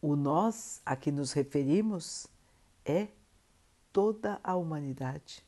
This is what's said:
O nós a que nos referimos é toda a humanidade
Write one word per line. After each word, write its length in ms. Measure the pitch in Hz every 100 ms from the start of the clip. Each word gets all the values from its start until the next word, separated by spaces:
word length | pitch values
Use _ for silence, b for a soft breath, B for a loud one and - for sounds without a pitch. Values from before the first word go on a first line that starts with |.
O 140 | 156 147
nós 640 | 139 156 220 220 - - -
a 100 | 131
que 160 | -
nos 220 | 143 139
referimos 920 | 147 139 147 139 170 220 190 - - - b b b b _ -
é 240 | 160 208 - _ _ _ _ _ _ _
toda 480 | - 208 214 214 202
a 140 | - 180
humanidade 880 | 170 156 143 131 131 143 - -